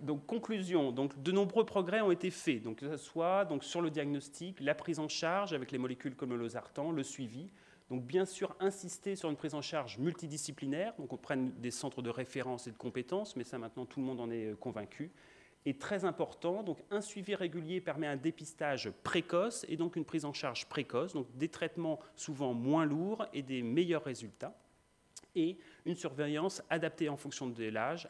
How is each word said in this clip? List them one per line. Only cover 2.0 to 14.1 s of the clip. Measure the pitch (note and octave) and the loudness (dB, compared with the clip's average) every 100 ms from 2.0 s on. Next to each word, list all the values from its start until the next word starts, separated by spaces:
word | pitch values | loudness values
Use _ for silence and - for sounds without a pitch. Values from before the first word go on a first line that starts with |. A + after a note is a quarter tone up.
ont | G#3 | 6
été | F3 F#3 | 6 4
faits, | - - A#2+ | 0 2 2
donc, | A2+ A2 | 2 -4
que | C#3 | -4
ce | D3+ | -4
soit, | - E3 E3+ G3 G3 | -4 2 4 6 4
donc, | C#3+ | 2
sur | - E3+ | 0 0
le | E3 | 2
diagnostic, | D3+ C#3+ C#3+ C#3 - F3 F#3 | 2 0 0 -2 -8 -8 -2
la | C#3 | 2
prise | D3 - D#3 | 2 2 0
en | D3+ | 0
charge | - E3 F#3+ G3+ | 0 2 2 2
avec | D3+ B2 | -2 -2
les | C3 | -2
molécules | B2+ B2 C#3+ | -2 -2 -6
comme | B2+ C3 | -4 -2
le | A#2+ | 0
losartan, | A#2 A#2 - - D3+ | -2 -4 -8 -4 -2
le | D#3+ | 0
suivi. | C3 - A#2+ A#2+ F#3+ - - - - | -2 -4 -8 -8 -12 -14 -20 -18 -6
Donc, | B2+ | -4
bien | B2 F3+ F#3+ | 2 4 4
sûr, | - F#3+ - | 0 -4 2
insister | F#3+ G3 F3+ - G3+ F#3+ | 0 0 -6 -6 -4 -2
sur | E3 | 0
une | C#3+ | 0
prise | D#3 | -2
en | D3 | -2
charge | C3+ D#3+ A#2+ G#2+ | -2 -2 -2 0
multidisciplinaire. | D3+ E3 D#3+ D3 - C#3 C#3 D3 G#3+ A3+ | 0 0 -4 -6 -6 -4 -2 0 0 -4
Donc, | C3+ | -6
on | A#2+ | -6
prenne | - C3+ B2+ | -2 0 0
des | - A#2+ | -2 -4
centres | - C#3+ C3 | -2 -4 -2
de | A#2+ | -4
référence | A#2 B2 C#3 B2+ A#2+ B2 | -2 -4 -4 -2 -4 -6
et | |
de | A2 | -8
compétences, | B2 B2+ B2 F#3 G#3 | -6 -4 -2 -2 -2
mais | - | -6
ça, | A#2+ C3 | -6 -6
maintenant, | A2+ - B2 | -6 -8 -6
tout | C#3+ | -4
le | |
monde | C3 | -2